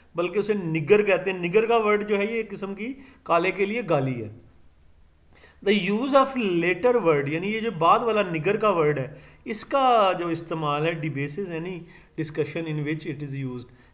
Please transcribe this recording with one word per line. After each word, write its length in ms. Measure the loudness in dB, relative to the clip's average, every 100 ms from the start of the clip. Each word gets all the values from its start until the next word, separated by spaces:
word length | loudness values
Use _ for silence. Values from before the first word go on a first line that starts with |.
| _ -4
बल्कि 220 | -2 -2
उसे 160 | 0
निगर 480 | -2 0 -2 4 4
कहते 280 | 6 2 0
हैं। 100 | -4
निगर 260 | 0 2 4
का 100 | 2
word 240 | 4 0
जो 140 | 0 -2
है 160 | -2
ये 60 | -4
एक 80 | -6
किस्म 240 | -8 -10
की 120 | -8 -10 -10 -16 -14 0
काले 240 | 2 2
के 140 | 0 -2
लिए 160 | -2
गाली 280 | 0 0 0
है। 180 | -4 -8 -14 -20 -20 -20 _ _ _ -20 _ _ -20 -20 _
The 120 | 0
use 380 | 2 2 0 2
of 200 | 4 4 0 0 0
later 300 | 0 2 2 2
word, 320 | 4 2 2
यानी 200 | -2 -4
ये 120 | -4
जो 100 | -4
बाद 280 | 0 4 4
वाला 200 | 4 0
निगर 340 | 0 -2 -2 2
का 140 | 2
word 280 | 4 2 0
है, 180 | -4 -10 -20 -18 -10
इसका 680 | -8 -2 2 4 6 4
जो 180 | 2 -2
इस्तेमाल 560 | -4 -4 -4 -2 0 0
है, 140 | -2
debases 460 | -4 -4 -6 -6 -8
any 240 | -6 -8 -10 -14 -20 -16 -8
discussion 500 | -6 -4 -4 -4 -4
in 120 | -4
which 220 | -4 -4 -6
it 180 | -8 -8
is 60 | -6
used, 360 | -6 -8 -12 -20 _